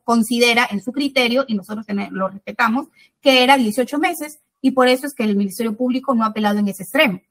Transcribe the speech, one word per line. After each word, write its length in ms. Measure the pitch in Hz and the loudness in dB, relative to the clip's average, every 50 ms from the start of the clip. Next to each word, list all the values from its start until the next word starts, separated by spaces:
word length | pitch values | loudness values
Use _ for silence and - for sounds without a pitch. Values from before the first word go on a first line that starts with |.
| _ | _
considera 600 | - 233 233 214 - 240 233 240 240 233 240 247 - | 0 2 2 2 2 2 2 2 4 4 2 0 0
en 100 | 208 196 | -4 -6
su 120 | - 254 247 | -6 -6 -4
criterio, 500 | 285 294 269 - 262 247 233 240 269 269 | -4 -4 -2 0 0 0 2 0 0 0
y 100 | 247 220 | -2 -4
nosotros 300 | 196 180 - 214 220 214 | -6 -6 -8 -12 -12 -8
ten-, 220 | - 202 202 202 185 | -6 -6 -6 -6 -6
lo 180 | 185 190 190 190 | -4 -4 -4 -4
respetamos, 580 | 196 196 - 202 208 - 240 226 226 269 311 - _ _ _ _ _ _ | -6 -10 -14 -12 -2 -2 0 0 0 -2 -4 -8 _ _ _ _ _ _
que 240 | - 277 262 254 247 | 2 4 4 6 6
era 140 | 247 285 | 6 4
dieciocho 420 | 269 233 214 208 262 240 - 285 294 | 4 4 0 0 -2 -2 -2 -2 -2
meses, 400 | 359 359 339 330 302 302 - - _ _ _ _ | -2 -2 -2 -4 -8 -12 -12 -18 _ _ _ _
y 100 | - 262 | -2 0
por 160 | 262 262 247 | 2 4 4
eso 200 | 254 254 254 277 | 4 4 2 0
es 60 | 277 - | -6 -6
que 120 | - 220 | -4 -2
el 100 | 214 202 | 0 0
Ministerio 400 | 202 202 196 185 - 226 226 208 | 0 0 -2 -4 -4 -4 -4 -4
Público 400 | - 254 247 247 254 - - 262 | -2 -2 -2 -2 -2 -2 -2 0
no 80 | 226 220 | 0 0
ha 40 | |
apelado 300 | 214 214 220 214 208 202 208 | -2 -2 -2 -2 0 0 0
en 100 | 202 196 | 0 -2
ese 140 | 190 - 180 | -4 -6 -10
extremo? 360 | - - 277 311 233 180 185 - _ | -4 0 0 2 0 0 -4 -10 _